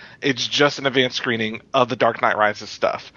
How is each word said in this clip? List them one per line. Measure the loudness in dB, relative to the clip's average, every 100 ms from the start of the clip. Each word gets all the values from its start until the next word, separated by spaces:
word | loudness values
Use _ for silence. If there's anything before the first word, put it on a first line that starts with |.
| -20 -4
It's | -2 -2 -2
just | 2 2 2
an | 0
advanced | 0 0 -2
screening | -4 -2 -4 -8 -2
of | 0 2
the | 2
Dark | 0 2
Knight | 0 2
Rises | 2 0 -10
stuff. | -4 -2 -2 -10